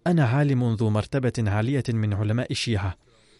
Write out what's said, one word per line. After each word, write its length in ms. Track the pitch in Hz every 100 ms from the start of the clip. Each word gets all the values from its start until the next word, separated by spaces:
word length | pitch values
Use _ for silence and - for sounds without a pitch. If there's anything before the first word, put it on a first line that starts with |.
| 175
أنا 180 | 170
عالم 500 | 123 135 147 127 123
ذو 160 | 110 110
مرتبة 600 | 107 98 139 123 - 107
عالية 340 | 104 113 139 123
من 260 | 113 107
علماء 360 | 98 107 113 -
الشيعة، 480 | - - 104 95 - _ _ _